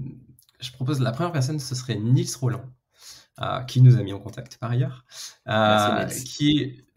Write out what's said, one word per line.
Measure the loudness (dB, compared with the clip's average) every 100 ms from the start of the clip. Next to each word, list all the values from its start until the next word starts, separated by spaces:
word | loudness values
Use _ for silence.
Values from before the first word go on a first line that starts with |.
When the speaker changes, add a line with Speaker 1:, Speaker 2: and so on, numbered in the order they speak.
| -12 -14 -20 _ _ _
Speaker 1:
je | -16
propose | -6 -4 0
la | -2
première | -2 -2
personne, | -2 -2 -4
ce | -6
serait | -8 -6 -4
Nils | 2 2 2 -2
Roland, | -4 -4 -8 -20 _ _ -20 -20 _ -10
euh, | -6 -6
qui | -2 6
nous | 8 8
a |
mis | 2
en | -8
contact | -12 -14 -16 -12
par | -4
ailleurs, | -2 -4 -8 _ -18 -18 -14 -2
euh, |
Speaker 2:
Merci, | 2 4 4 2 0 -2 -6
Nils. |
Speaker 1:
qui | -10 -2 2 2
est | -2 -10 _